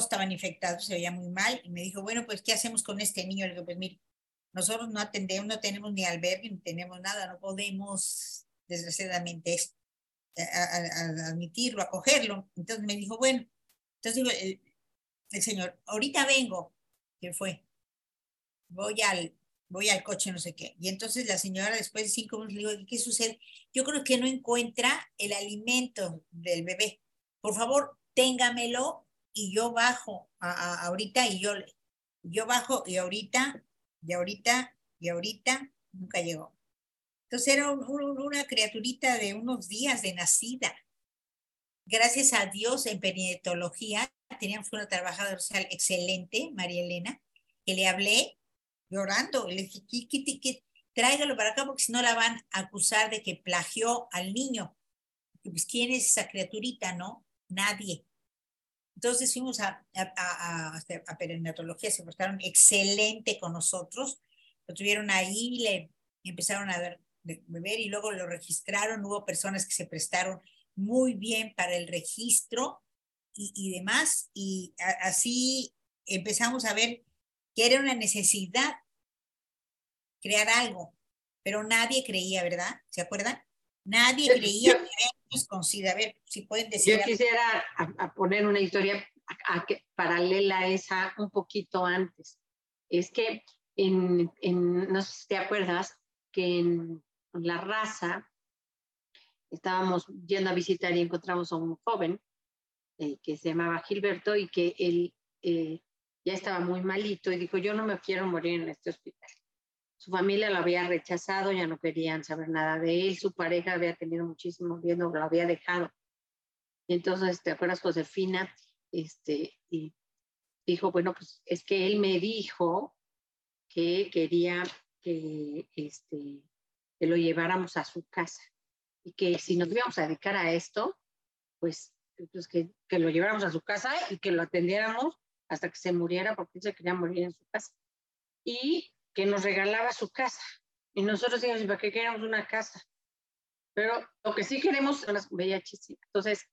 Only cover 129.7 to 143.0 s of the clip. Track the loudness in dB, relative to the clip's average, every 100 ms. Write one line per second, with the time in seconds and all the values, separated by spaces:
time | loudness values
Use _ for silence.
129.7 | 2 0 0 -2 -2 -2 0 2 0 -2
130.7 | -4 -4 -6 _ _ _ _ _ _ -4
131.7 | -4 -12 _ _ -18 -14 -12 -2 -2 -2
132.7 | _ -2 2 4 4 2 2 0 -2 -2
133.7 | -2 -2 -2 -4 -4 0 0 2 0 2
134.7 | 2 0 0 -2 -4 _ _ -8 -6 -6
135.7 | -4 0 0 2 0 0 -4 -8 -8 -8
136.7 | -4 -2 0 0 -2 -4 -6 _ -8 -8
137.7 | _ _ _ _ _ _ _ -8 -4 0
138.7 | 0 -2 _ _ 0 2 2 2 2 2
139.7 | 2 0 -2 -6 -2 -4 -4 -14 -16 _
140.7 | _ _ -2 0 2 2 2 2 0 0
141.7 | 0 0 0 -2 -2 -2 -2 -2 -4 -6
142.7 | -12 -20 _